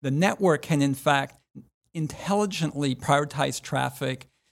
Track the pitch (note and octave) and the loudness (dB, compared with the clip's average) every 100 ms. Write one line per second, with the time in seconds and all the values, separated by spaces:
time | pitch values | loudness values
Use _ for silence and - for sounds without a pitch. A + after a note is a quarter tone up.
0 | C#3 C#3+ F#3+ - F#3+ D3+ - D3+ C#3 C3+ | -2 2 2 4 2 2 2 2 2 0
1 | D3+ C#3 C#3 _ _ - - _ _ E3 | 2 2 0 _ _ -20 -20 _ _ -6
2 | D3+ - - G3+ G#3 D#3 D#3 C#3 C#3+ B2+ | -6 -6 -2 0 0 -2 -4 -2 -2 -2
3 | - C#3+ D3 C#3 C#3 - - C3+ C3 C3 | 2 4 2 -2 -2 -4 -4 -2 -2 -4
4 | C3 B2+ - _ _ | -6 -6 -10 _ _